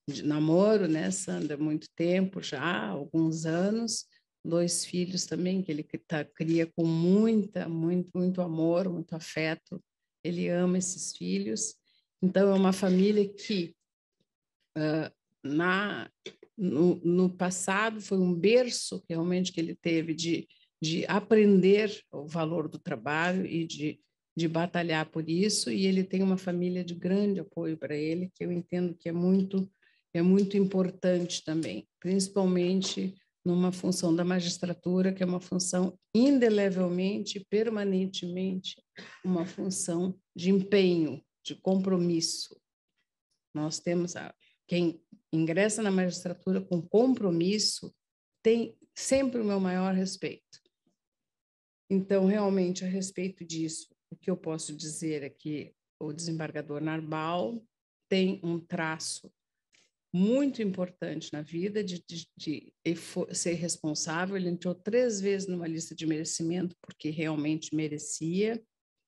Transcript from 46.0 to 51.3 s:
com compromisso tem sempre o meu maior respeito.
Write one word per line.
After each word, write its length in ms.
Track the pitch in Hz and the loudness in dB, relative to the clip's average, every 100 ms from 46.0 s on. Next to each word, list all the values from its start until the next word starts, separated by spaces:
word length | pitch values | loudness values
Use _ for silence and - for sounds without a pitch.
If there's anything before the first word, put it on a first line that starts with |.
| 185 170 180 175 - 190 | 2 -2 -8 -6 -2 -2
com 200 | 190 175 | 0 -4
compromisso 1160 | 165 208 254 247 202 170 175 208 208 - 170 - _ _ _ _ | 2 4 4 4 2 2 2 2 0 -2 -8 -18 _ _ _ _
tem 340 | 226 233 226 - _ | 2 4 2 -8 _
sempre 460 | - - 269 269 240 | -10 0 2 2 0
o 40 | |
meu 160 | 214 202 | 0 2
maior 340 | 185 180 185 | 2 0 0
respeito. 680 | 190 190 - 151 - _ - _ _ _ _ _ _ _ | 0 -2 -4 -8 -10 _ -20 _ _ _ _ _ _ _